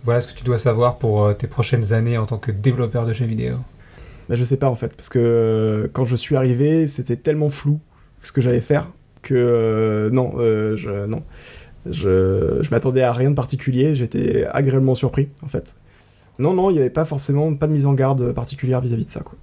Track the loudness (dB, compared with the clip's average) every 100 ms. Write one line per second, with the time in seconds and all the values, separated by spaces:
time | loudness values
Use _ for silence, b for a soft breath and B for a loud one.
0 | 2 0 -2 -6 -2 0 2 4 2 2
1 | 0 4 2 2 -4 -2 0 0 2 2
2 | 2 0 -2 -4 -4 0 0 0 -2 -2
3 | -2 -2 -2 -2 -2 -4 -8 B B B
4 | B B -4 -2 0 0 0 -2 -6 -10
5 | -4 2 4 4 2 2 2 0 -2 -2
6 | -2 -2 0 0 2 2 2 2 0 -2
7 | -6 -2 0 0 0 0 -2 -2 -4 b
8 | b -20 -6 0 2 0 2 0 -2 -16
9 | _ -20 -2 2 4 4 2 2 2 2
10 | 2 2 0 0 0 2 0 -4 -4 -6
11 | -4 -6 -10 B B B B -16 -10 -4
12 | 2 4 4 2 0 0 0 0 0 2
13 | 2 2 0 0 -2 -4 -2 0 2 0
14 | -2 -2 0 0 0 0 2 2 2 2
15 | 0 0 -4 -6 -10 -10 -10 -20 b b
16 | b b b -4 0 2 2 2 0 0
17 | -2 -4 -2 0 0 0 0 2 2 2
18 | 2 0 0 -4 -8 -6 -2 -2 0 -2
19 | -4 -10 -14 -18